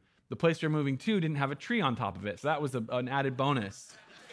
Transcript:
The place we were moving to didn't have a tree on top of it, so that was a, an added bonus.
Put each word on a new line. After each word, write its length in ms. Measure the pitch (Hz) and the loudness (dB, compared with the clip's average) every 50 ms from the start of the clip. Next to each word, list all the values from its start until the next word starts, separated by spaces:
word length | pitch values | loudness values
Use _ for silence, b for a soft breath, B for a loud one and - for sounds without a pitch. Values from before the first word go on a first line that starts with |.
| _ _ _ _ _ _ | _ _ _ _ _ _
The 60 | 120 | -4
place 260 | - - 165 165 - | 2 4 4 4 4
we 60 | - | 0
were 60 | 156 151 | 0 2
moving 240 | 151 143 139 135 | 2 2 2 0
to 220 | 131 - 220 220 196 | 0 0 0 2 2
didn't 160 | 160 160 156 | 2 0 0
have 140 | 139 139 135 | 0 0 -2
a 40 | 143 | -2
tree 240 | - - - 233 233 | -6 -4 -2 0 2
on 160 | 175 131 120 | 2 2 2
top 220 | 110 120 101 92 | 2 -2 -4 -4
of 80 | 90 95 | -4 -6
it, 140 | 104 98 - | -6 -6 -2
so 100 | - 143 | 0 0
that 120 | 156 143 | 0 2
was 140 | 151 135 123 | 0 -2 -2
a, 80 | 123 110 113 | -2 -2 0
an 180 | 127 123 127 | -2 -2 -2
added 300 | 127 135 139 139 135 127 | 0 0 0 0 0 0
bonus. 560 | 123 135 139 143 127 104 98 - - - - - B B B B B B B | 0 2 2 2 2 0 -4 -8 -12 -18 -20 -20 B B B B B B B